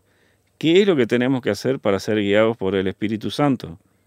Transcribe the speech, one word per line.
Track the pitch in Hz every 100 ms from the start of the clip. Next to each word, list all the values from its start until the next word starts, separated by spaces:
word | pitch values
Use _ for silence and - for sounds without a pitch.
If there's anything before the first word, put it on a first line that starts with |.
| _ _ _ _ _ _
¿Qué | 151 170
es | 202
lo |
que | 165 113
tenemos | 123 123 135
que | 117
hacer | 104 123 135
para | 110 98
ser | - 107
guiados | 101 101 113 117
por | 95 95
el | 95
Espíritu | 95 107 107 107
Santo? | - 147 127 82 82 _ _